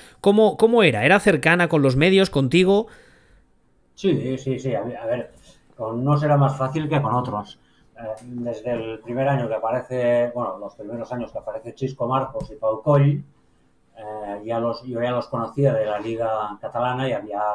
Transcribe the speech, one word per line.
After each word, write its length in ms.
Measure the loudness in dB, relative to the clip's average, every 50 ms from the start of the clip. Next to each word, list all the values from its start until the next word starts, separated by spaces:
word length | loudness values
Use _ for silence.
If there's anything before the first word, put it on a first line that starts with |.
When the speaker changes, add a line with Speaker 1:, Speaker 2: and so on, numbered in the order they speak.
| -10 -20 -20 _
Speaker 1:
¿Cómo, 380 | 0 2 4 6 4 4 4 4
cómo 240 | 4 4 6 6 4
era? 240 | 4 4 4 4
¿Era 120 | 4 4 6
cercana 520 | 6 4 2 4 4 2 4 4 4 2
con 100 | 4 4
los 160 | 4 4 4
medios, 320 | 4 4 4 6 4 4 4
contigo? 600 | 2 0 0 4 4 4 6 6 4 2 2 -2 -8 -18 -20 _ _ _ _ _ _ _ _ _ _ _ _ _ _ _ _ _ _
Speaker 2:
Sí, 420 | -2 0 0 0 2 0 -4 -6
sí, 240 | -4 -4 -4 -4 -4
sí. 140 | -4 -4 -4
A, 80 | -2 -4
a 240 | -6 -8 -8 -4
ver, 260 | -4 -4 -4 -4 -8 -14 -20 -20 -20 -20 _ _ _ _
con 260 | -8 -8 -6 -4 -2
unos 220 | 2 2 2 2 4
era 140 | 4 4
más 200 | 4 4 2 2
fácil 320 | -2 -4 -4 -2 -4 -2 0
que 120 | 0 0 0
con 120 | 0 0
otros. 440 | -2 -2 -2 -6 -8 -8 -10 -16 -20 _ _ _ _ _ _ _
Eh, 40 | -14 -12 -10 -10 -10 -12
desde 480 | -12 -10 -8 -6 -6 -8 -6 -6 -6
el 300 | -4 -4 -4 -8 -10 -10
primer 280 | -10 -8 -4 -2 0 0
año 200 | 0 0 0 -2
que 80 | -4
aparece, 720 | -4 -2 -2 -4 -4 -4 -6 -4 -2 0 2 2 2 2 0 -2
bueno, 240 | -4 -6 -6 -6
los 200 | -10 -12 -14 -14
primeros 340 | -14 -14 -12 -10 -10 -10 -8
años 220 | -8 -8 -8 -8 -10
que 60 | -10
aparece 360 | -10 -8 -10 -10 -12 -12 -10
Chisco 320 | -8 -6 -6 -4 -6 -4
Marcos 420 | -2 -2 -2 -4 -4 -6 -8 -10 -10 -10
y 20 |
Pau 260 | -6 -4 -4 -4 -2
Coll, 440 | 0 2 4 4 4 4 2 0 -4 -12 _ _ _ _ _ _ _ _ _ _ _ _ _
eh, 460 | -16 -14 -12 -10 -10 -8 -8 -10 -10 -6
ya 160 | -4 -4 -2
los, 240 | -2 -2 -4 -4 -8
yo 180 | -8 -6 -4 -2
ya 80 | -2
los 160 | -2 -2 -4
conocía 480 | -4 -4 -6 -6 -4 -2 0 2 2 2
de 120 | 2 0
la 120 | -2 -2 -4
Liga 580 | -4 -6 -4 -4 -2 -2 -2 -2 -4 -6 -8 -10
Catalana 480 | -12 -8 -4 -2 -2 -2 -2 -2 -2 -2
y 40 | -4
había 280 | -4 -6 -6 -6 -4 -2 -2 -4